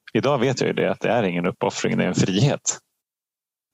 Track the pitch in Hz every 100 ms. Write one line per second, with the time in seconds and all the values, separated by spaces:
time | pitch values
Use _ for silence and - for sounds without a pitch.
0 | - 113 120 143 127 123 - 90 92 95
1 | 98 117 101 87 87 - 98 - 95 90
2 | 90 - - 95 139 95 - - - _
3 | _ _ _ _ _ _ _